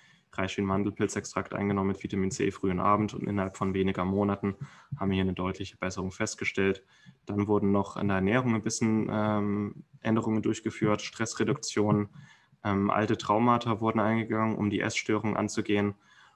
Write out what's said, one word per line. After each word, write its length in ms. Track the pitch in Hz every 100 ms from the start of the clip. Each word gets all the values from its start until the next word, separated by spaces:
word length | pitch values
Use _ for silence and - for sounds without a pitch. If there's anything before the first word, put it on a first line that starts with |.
| _ _ _
Reishi 280 | - 92 -
und 40 | 98
Mandelpilzextrakt 840 | 95 101 98 107 - - - 95
eingenommen 360 | - 101 101 95
mit 140 | 98
Vitamin 280 | 98 101 95
C 200 | - 101
frühen 300 | - 98 90
Abend 320 | 98 104 107
und 160 | - -
innerhalb 300 | 101 95 -
von 160 | 98
weniger 320 | 95 95 95 92
Monaten 500 | 98 101 101 101 98 - - - -
haben 140 | 98
wir 60 | 95
hier 80 |
eine 100 | 95
deutliche 420 | 90 90 95 95 -
Besserung 340 | 92 - 92
festgestellt. 720 | - 107 - - - 98 95 _ _ - - -
Dann 220 | 101 101
wurden 220 | 104 101
noch 260 | 101 98 90
an 120 | 101
der 80 | 95
Ernährung 380 | 95 123 123
ein 80 | 113
bisschen, 460 | 113 - 113 110 104
ähm, 720 | 107 107 107 104 101 101 - - -
Änderungen 400 | 113 110 113 110
durchgeführt, 640 | 113 107 113 - 107 104
Stressreduktion, 1080 | - - 113 - 113 107 - - 104 104 101 - - - _ _
ähm, 260 | 104 98 101
alte 280 | - 107 110
Traumata 640 | - 107 120 120 120 107
wurden 180 | 110 110
eingegangen, 560 | 107 113 110 110 110 110
um 140 | 104
die 100 | 101
Essstörung 560 | 95 - - 107 107 101
anzugehen. 580 | 104 - 104 104 104 101 _ - -